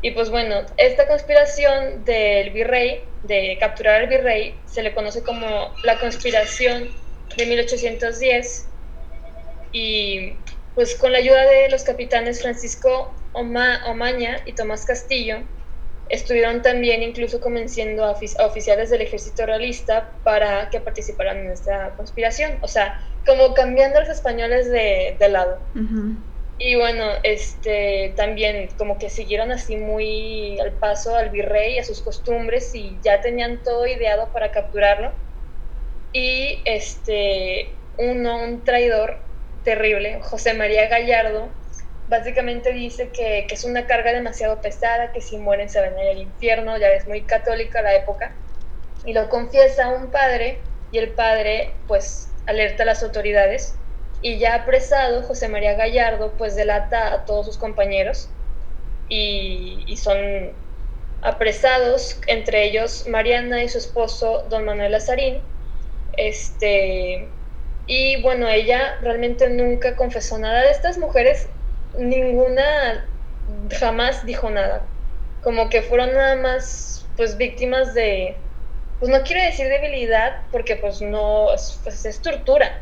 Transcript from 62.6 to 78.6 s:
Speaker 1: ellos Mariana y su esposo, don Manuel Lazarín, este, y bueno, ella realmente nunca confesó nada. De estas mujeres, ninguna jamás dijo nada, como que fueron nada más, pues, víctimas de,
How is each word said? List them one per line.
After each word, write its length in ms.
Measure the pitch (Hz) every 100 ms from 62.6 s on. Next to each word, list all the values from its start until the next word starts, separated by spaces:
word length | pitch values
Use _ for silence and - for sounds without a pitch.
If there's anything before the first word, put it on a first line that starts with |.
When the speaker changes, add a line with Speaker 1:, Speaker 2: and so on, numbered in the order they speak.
Speaker 1:
ellos 420 | 208 214 226 - 240
Mariana 560 | 220 226 240 247 240
y 60 | 240
su 80 | 240
esposo, 680 | - 233 226 - 226 220 -
don 160 | 220
Manuel 280 | 214 208 202
Lazarín, 500 | 214 - 254 269 254 - - - - - - - -
este, 1120 | 214 214 - - 208 202 190 185 180 185 - - - - - - -
y 300 | 254 269 269
bueno, 260 | 254 247 233
ella 480 | 214 220 247 269 277
realmente 480 | 233 233 240 240 254
nunca 480 | 247 247 247 254 240
confesó 420 | 247 233 - 220
nada. 220 | 220 233
De 100 | 269
estas 280 | 285 339 359
mujeres, 500 | 311 254 247 587 - - - - - -
ninguna 1080 | 247 262 254 247 254 254 285 302 262 220 - - - - - 208 208 196
jamás 460 | 226 226 247 269 226
dijo 240 | 240 226
nada, 320 | 208 196 - - - - - - -
como 280 | - 226 220
que 100 | 233
fueron 320 | - 240 247
nada 240 | 262 269 269
más, 720 | 254 254 262 - - - - -
pues, 220 | 226 208
víctimas 560 | 247 - 247 254 262
de, 420 | 226 220 190 185 - - -